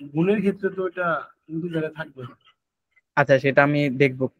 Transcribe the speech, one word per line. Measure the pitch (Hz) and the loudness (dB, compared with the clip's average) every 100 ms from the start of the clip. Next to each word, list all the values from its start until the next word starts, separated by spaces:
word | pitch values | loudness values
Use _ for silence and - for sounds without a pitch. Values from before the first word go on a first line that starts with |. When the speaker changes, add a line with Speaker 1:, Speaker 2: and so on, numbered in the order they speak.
| 143 | -6
Speaker 1:
গুণের | 147 185 214 | 0 2 2
ক্ষেত্রে | 196 196 190 190 | 0 -2 -6 -4
তো | 185 | -6
এটা | 180 175 147 - _ - | -4 -4 -4 -6 _ -10
ইন্টিজারে | 160 170 165 156 156 | -8 -4 -4 -4 -8
থাকবে | 151 135 120 | -14 -14 -16
না। | - _ _ _ _ _ _ _ - | -18 _ _ _ _ _ _ _ 0
Speaker 2:
আচ্ছা, | 143 135 | 4 4
সেটা | 139 131 143 | 4 4 4
আমি | 147 143 131 | 2 0 2
দেখব। | 139 127 127 | 0 0 -6